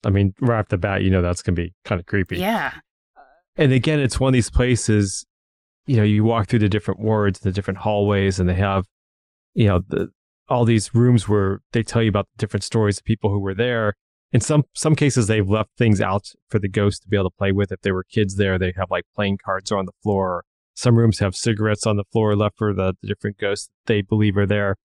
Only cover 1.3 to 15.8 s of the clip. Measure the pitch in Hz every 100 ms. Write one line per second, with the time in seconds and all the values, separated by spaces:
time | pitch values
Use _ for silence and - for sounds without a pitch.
1.3 | 87 - 87 87 _ - 92 90 101 90
2.3 | - 190 220 139 - _ _ _ _ _
3.3 | _ _ - 147 131 151 151 131 - 135
4.3 | 127 - - 123 123 - 107 98 - -
5.3 | _ _ _ _ _ - 120 104 104 110
6.3 | 113 101 120 104 104 - 95 110 107 101
7.3 | 92 98 95 98 92 107 104 101 101 98
8.3 | 92 90 90 101 98 92 _ _ _ _
9.3 | _ _ - 107 90 92 98 92 _ _
10.3 | _ _ 127 117 113 - 117 123 120 98
11.3 | 104 95 98 _ 120 107 117 113 101 101
12.3 | - 107 101 - 113 104 98 - 113 104
13.3 | 101 98 95 123 117 107 - _ _ _
14.3 | - - 151 - - 160 156 143 123 104
15.3 | 110 95 107 104 _